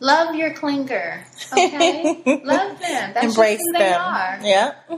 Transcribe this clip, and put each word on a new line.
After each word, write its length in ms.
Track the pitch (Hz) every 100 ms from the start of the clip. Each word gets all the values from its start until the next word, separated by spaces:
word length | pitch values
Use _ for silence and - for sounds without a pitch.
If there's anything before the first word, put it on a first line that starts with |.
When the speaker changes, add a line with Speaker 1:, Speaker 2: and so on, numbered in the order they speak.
Speaker 1:
Love 340 | 262 311 330
your 160 | 311 320
clinger, 680 | - 294 277 262 208 170 165 - - -
okay? 720 | - 180 294 330 294 320 -
Speaker 2:
<laughs> 160 | 254 294
Speaker 1:
Love 360 | 269 320 403 -
them. 320 | 349 269 202
That's 80 | 233 233
Speaker 2:
Embrace 320 | 214 220 214
Speaker 1:
just 80 | 339
who 60 |
Speaker 2:
them. 80 | 339
Speaker 1:
they 100 | 302
are. 460 | 339 359 254 185 196
Speaker 2:
Yeah. 300 | 208 196 262 - -